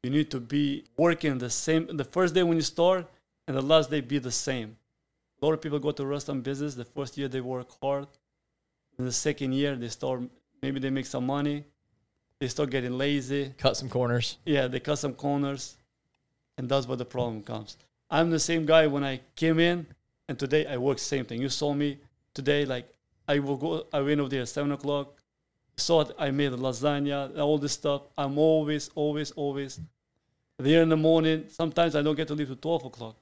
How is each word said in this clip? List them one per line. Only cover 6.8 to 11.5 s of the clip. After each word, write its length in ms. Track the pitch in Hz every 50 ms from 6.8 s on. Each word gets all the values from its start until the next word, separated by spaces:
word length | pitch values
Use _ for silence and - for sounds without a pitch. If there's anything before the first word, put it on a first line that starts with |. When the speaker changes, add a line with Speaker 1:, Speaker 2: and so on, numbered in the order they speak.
| 120
Speaker 1:
first 320 | - _ 143 139 127 - -
year 100 | 139 135
they 140 | 123 131 123
work 260 | 127 127 127 123 - - _ -
hard. 240 | 139 139 139 139 143 _ _ _ _ _ _ _ _ _ _ _ _ _ _ _ _ _ _
In 60 | 127
the 80 | 127 120
second 400 | - - 151 143 - 143 131 131
year 240 | 135 143 143 139
they 120 | 127 117 117
start, 340 | 110 - - 131 131 127 123 127 _ _ _ _ _ _ -
maybe 180 | 135 135 135
they 80 | 131 135
make 160 | 135 135 131
some 220 | - - 131 123
money. 360 | 127 139 143 143 147